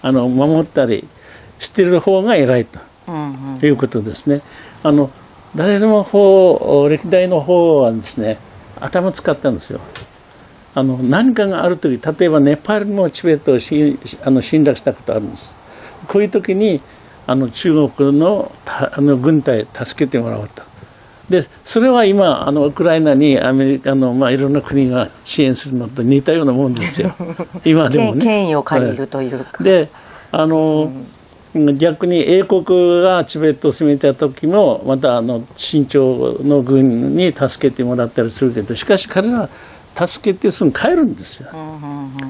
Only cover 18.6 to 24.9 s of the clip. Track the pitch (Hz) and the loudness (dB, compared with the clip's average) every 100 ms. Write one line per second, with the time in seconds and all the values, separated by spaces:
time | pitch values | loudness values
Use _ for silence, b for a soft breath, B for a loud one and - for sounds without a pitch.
18.6 | - - 139 - 143 135 131 156 135 117 | -14 -6 -6 0 0 2 2 2 0 -2
19.6 | 110 - 123 - 139 131 117 110 104 - | -4 -10 -10 -4 -2 -2 -4 -8 -10 -16
20.6 | - B B B B B - 180 - b | -20 B B B B B -2 0 0 b
21.6 | - 226 254 240 208 202 185 135 143 143 | -4 0 2 4 4 4 2 2 0 0
22.6 | 147 139 165 160 156 135 147 131 127 135 | 0 0 0 2 2 4 4 2 2 0
23.6 | 135 135 139 135 127 123 135 131 135 143 | 0 0 -2 0 0 0 0 0 0 -2
24.6 | 139 139 131 | -2 0 0